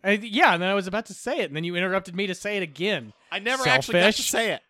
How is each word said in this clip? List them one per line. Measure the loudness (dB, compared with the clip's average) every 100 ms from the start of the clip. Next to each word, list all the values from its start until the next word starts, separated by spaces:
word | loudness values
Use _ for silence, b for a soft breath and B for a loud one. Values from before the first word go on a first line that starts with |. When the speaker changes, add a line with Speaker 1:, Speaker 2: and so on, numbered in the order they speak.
Speaker 1:
I, | 2
yeah, | 0 0 4 4
and | 4
then | 2
I | 0
was | -2
about | -6 -6
to | -10
say | -6 -4
it, | -4
and | -4
then |
you | -4 -2
interrupted | 0 -2 -4 -6
me | -4
to | -4
say | -4 -4
it |
again. | -6 -4 -2 -2 -6 -20 _
Speaker 2:
I | -6
never | -2 0 4
actually | 2 4
got | 4 4
to | 4
Speaker 1:
Selfish. | -2
Speaker 2:
say | 0 0
it. | -4 _